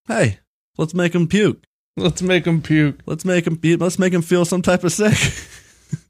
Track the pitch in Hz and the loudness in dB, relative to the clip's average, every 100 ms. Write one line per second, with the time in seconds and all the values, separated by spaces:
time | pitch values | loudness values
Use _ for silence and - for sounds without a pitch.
0 | - 226 139 95 _ _ _ - 160 175 | -6 0 0 -2 _ _ _ -8 -6 -2
1 | 175 175 165 196 196 110 _ _ _ - | 0 0 0 2 0 -2 _ _ _ -4
2 | 185 160 180 180 175 165 - 156 147 135 | -2 -2 0 0 0 -2 2 2 2 -2
3 | - 156 185 180 170 165 156 165 170 180 | -8 -6 -2 0 0 0 0 2 0 0
4 | 185 180 165 180 170 180 185 180 175 - | 0 0 0 0 2 0 0 2 0 0
5 | 208 220 - - - - - _ - - | 0 2 0 -4 -14 -20 -20 _ -14 -14
6 | _ | _